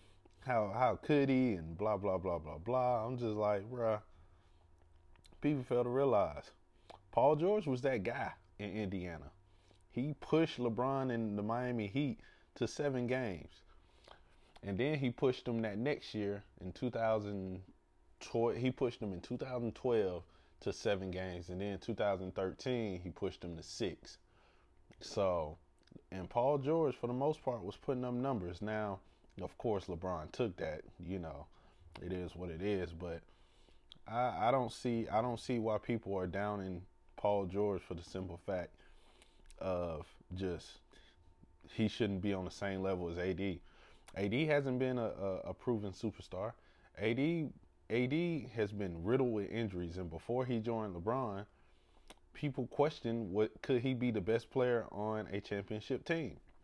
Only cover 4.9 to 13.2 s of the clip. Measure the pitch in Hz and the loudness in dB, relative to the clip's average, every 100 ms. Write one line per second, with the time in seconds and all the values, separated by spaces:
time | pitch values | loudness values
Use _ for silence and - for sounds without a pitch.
4.9 | - - - - - 143 143 123 123 120 | -20 -20 -20 -20 -2 0 0 2 2 2
5.9 | 127 139 107 87 73 - - - _ - | 4 4 6 4 0 -12 -20 -20 _ -20
6.9 | - - - 131 151 175 214 156 127 135 | -20 -4 4 4 6 4 2 2 0 2
7.9 | 127 95 127 104 - - - 104 101 101 | 0 0 -2 -4 -8 -18 -10 -6 -2 -2
8.9 | 95 87 80 69 - - - - - - | -2 -4 -8 -12 -18 -20 -20 -20 -20 -10
9.9 | - 143 143 - 156 156 - 120 113 127 | -4 -4 -4 2 4 4 2 -2 2 0
10.9 | 135 131 117 110 104 104 117 127 123 101 | 2 0 0 0 0 0 0 0 0 0
11.9 | 131 147 113 - - - - 117 - 147 | 0 0 -2 -10 -20 -20 -4 -2 0 0
12.9 | 131 120 127 | 0 0 0